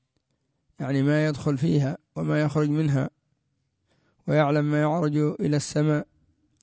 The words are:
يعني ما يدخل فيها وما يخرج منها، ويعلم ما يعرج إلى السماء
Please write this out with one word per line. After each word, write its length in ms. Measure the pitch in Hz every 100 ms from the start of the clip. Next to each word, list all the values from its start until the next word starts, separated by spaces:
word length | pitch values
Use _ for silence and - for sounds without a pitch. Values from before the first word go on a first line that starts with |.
| _ _ _ _ _ _ _ -
يعني 220 | 131 139
ما 260 | 139 151 156
يدخل 300 | 143 156 135
فيها 400 | 170 156 139 170 _ -
وما 260 | 156 151
يخرج 280 | 151 151 151
منها، 400 | 151 156 139 139 - _ _ _ _ _ _ _ _ _ _ -
ويعلم 440 | 151 143 151 147
ما 100 | 151
يعرج 360 | 151 165 156 147
إلى 400 | 151 196 165 147
السماء 500 | - 151 151 147 - _ _ _ _ _